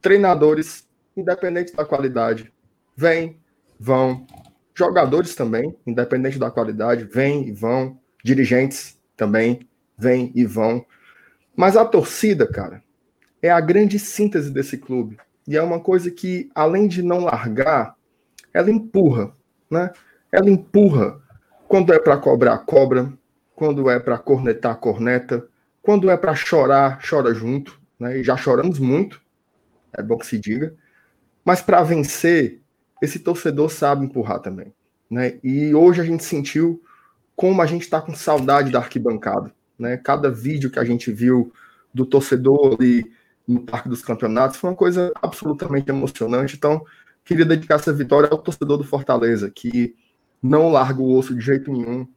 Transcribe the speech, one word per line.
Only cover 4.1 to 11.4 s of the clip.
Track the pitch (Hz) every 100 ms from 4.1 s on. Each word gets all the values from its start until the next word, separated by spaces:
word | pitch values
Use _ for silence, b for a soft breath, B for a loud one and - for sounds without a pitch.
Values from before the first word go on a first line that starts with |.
| 127 - - - _ _
Jogadores | - 175 180 139 147 175 -
também, | 120 113 143 170 -
independente | 120 120 127 131 135
da | 123
qualidade, | 117 110 107 113 120
vêm | 107 113 139 143 131
e |
vão. | 101 113 127 131 135 _ _
Dirigentes | 113 135 123 123 135 - - _ _ _
também, | 107 107 113 123 - _ _ _
vêm | 117 127 123
e | 127
vão. | 117 101 110 120 - b b b b b